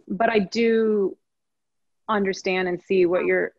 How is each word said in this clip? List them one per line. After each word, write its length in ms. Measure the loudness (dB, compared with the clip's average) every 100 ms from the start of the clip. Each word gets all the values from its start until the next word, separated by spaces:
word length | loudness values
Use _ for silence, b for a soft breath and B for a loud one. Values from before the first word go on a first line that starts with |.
| -8
but 200 | -2 0
I 120 | 0
do 760 | 0 0 2 2 2 0 -2 -6 _ _ _ _ _ _ _ _ -4
understand 580 | -2 -2 -4 -4 -2 -2
and 160 | -4
see 240 | -2 2 2
what 180 | 2
you're 280 | 0 0 -2